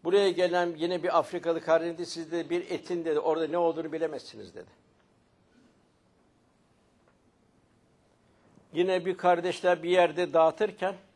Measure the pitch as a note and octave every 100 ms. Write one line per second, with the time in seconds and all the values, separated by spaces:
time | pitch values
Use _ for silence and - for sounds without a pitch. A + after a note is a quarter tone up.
0 | E3 G3 G3 E3 F3+ F3 F3 D#3 E3+ F3+
1 | F3 E3 - F3 E3+ E3 E3 D#3+ E3+ E3
2 | E3+ E3+ D#3 E3+ C#3+ F3 F3 E3 - F3
3 | E3 D3+ - D#3+ D#3 E3+ E3+ D#3+ D#3+ D#3
4 | D#3+ C#3 - A2 G2 - - _ _ _
5 | _ _ _ _ _ _ _ _ _ _
6 | _ _ _ _ _ _ _ _ _ _
7 | _ _ _ _ _ _ _ _ _ _
8 | _ _ _ _ _ - _ D#3 F#3 F#3
9 | F3 F#3 F3+ F3 F3 - F#3 F3 E3+ F3+
10 | E3+ D3+ F3 E3 D#3+ D#3 G#3+ - F#3 F#3+
11 | _